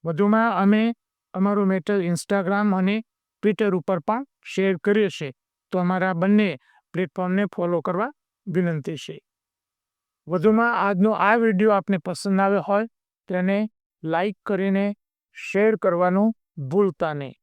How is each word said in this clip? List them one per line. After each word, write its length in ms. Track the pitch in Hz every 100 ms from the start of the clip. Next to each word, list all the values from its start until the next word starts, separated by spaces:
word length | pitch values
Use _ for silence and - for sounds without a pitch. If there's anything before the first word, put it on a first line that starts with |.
વધુમાં 580 | 165 156 202 220 233 185
અમે 300 | 196 214 226 233 _ _ _
અમારું 320 | 185 196 208 196
મેટર 360 | 190 165 202
Instagram 760 | 175 170 - 202 185 202 208 190
અને 260 | 190 214 - _ _ _
Twitter 300 | 208 208 208
ઉપર 240 | 185 170 185
પણ 260 | 180 226 277 _ -
શેર 220 | - 190 185
કરીએ 320 | 208 208 196
છીએ, 240 | - 143 - _ _ _
તો 60 | 180
અમારા 340 | 180 185 190
બંને 460 | 170 190 208 202 131 _ _ _
પ્લેટફોર્મને 520 | 160 180 - 180 185
ફોલો 360 | 202 - 175 175
કરવા 300 | 165 175 240 _ _ _ -
વિનંતી 500 | 170 175 160 135 151
છે. 240 | - 156 _ _ _ _ _ _ _ _ _ _ -
વધુમાં 600 | 175 208 220 233 220 196
આજનો 220 | 190 208
આ 260 | 180 190 233
વીડિયો 340 | 226 185 214
આપને 280 | 202 180 190
પસંદ 420 | - 165 202 190
આવ્યો 200 | 196 202
હોય 260 | 180 202 226 _ _ _ _
તેને 400 | 180 185 196 220 _ _ _
લાઈક 320 | 160 165 202 190 -
કરીને 480 | 196 196 196 202 208 _ _ _
શેર 440 | - - 196 214 220
કરવાનું 580 | 190 175 180 185 220 - _ -
ભૂલતા 560 | 135 175 202 156 165
નહીં. 200 | 147 135 -